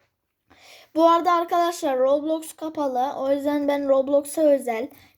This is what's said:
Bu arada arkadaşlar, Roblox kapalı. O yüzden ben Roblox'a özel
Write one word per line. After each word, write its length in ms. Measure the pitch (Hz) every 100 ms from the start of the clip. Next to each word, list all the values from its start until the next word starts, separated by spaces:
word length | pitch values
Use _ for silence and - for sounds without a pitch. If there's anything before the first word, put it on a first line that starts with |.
| _ _ _ _ _ _ - - _ 311
Bu 140 | 330
arada 220 | 339 349
arkadaşlar, 680 | 349 339 349 339 349 311 254
Roblox 540 | 262 285 302 320 320
kapalı. 600 | - 320 311 285 247 269 -
O 160 | 269
yüzden 360 | 285 285 294 285
ben 220 | 285 277
Roblox'a 520 | 269 269 285 285 -
özel 480 | 311 277 240 226 269 - _